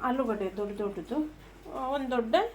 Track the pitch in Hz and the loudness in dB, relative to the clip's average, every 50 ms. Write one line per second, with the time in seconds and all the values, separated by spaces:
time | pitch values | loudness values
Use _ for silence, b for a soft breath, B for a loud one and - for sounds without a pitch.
0 | - 254 247 269 254 226 214 202 196 185 185 208 208 202 202 202 208 196 196 180 | 0 2 2 2 2 2 2 0 0 -2 -2 -2 -2 -2 -2 -2 -2 -2 -2 -4
1 | 160 - 240 302 302 302 - B B B B - - 320 - 269 262 254 277 285 | -6 -2 0 0 0 -2 -4 B B B B -18 -14 -10 -6 -4 -2 0 0 0
2 | 269 247 254 240 226 220 262 359 440 466 | 0 0 2 0 2 4 4 4 2 2